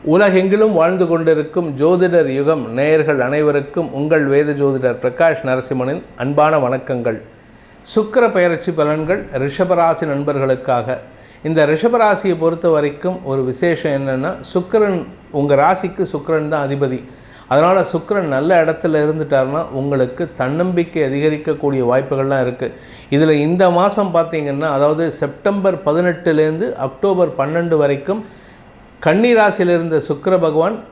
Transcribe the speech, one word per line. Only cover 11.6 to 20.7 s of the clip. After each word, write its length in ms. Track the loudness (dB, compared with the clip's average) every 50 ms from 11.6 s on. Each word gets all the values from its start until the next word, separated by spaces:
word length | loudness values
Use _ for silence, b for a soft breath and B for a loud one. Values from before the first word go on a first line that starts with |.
| 2
ரிஷபராசியை 680 | 2 2 0 2 0 2 4 4 2 2 0 0 -2 -2 0
பொறுத்த 300 | 0 -2 -2 0 0 2
வரைக்கும் 560 | 2 2 0 -2 -4 -4 -6 -6 -6 -6 -6
ஒரு 180 | -4 -2 -2 -2
விசேஷம் 640 | -4 -2 0 0 0 0 0 -2 -2 -2 -2 -2
என்னன்னா, 280 | -2 -2 -2 -4 -4 -6 -8 -12 -4 -4
சுக்கிரன், 520 | -4 -2 0 2 2 2 2 0 -4 -6 -8 -16 -20 -20 -8
உங்க 240 | -4 -2 2 2 4
ராசிக்கு 500 | 4 4 4 2 0 -2 -6 -4 -4 -4 -4 -4
சுக்கிரன் 340 | -8 -4 -2 -2 -2 -2
தான் 220 | -2 -2 -2 -2 -2
அதிபதி. 340 | -2 -2 -2 -2 -2 -6 -8 B B B B B B B B
அதனால 360 | B 2 4 4 4 4 2 0
சுக்கிரன் 440 | 0 -4 -6 -4 -2 -2 -2 -2
நல்ல 360 | 0 -2 -2 2 2 4 4 4
இடத்துல 420 | 2 -2 -2 -2 0 0 2 2
இருந்துட்டாருன்னா 600 | 0 0 -2 -2 0 0 0 0 0 -2 -6 -6 -6
உங்களுக்கு 580 | -6 -6 -4 -2 0 0 0 -2 -2 -8 -8 -8 -4
தன்னம்பிக்கை 680 | -4 -4 -2 0 -2 -2 0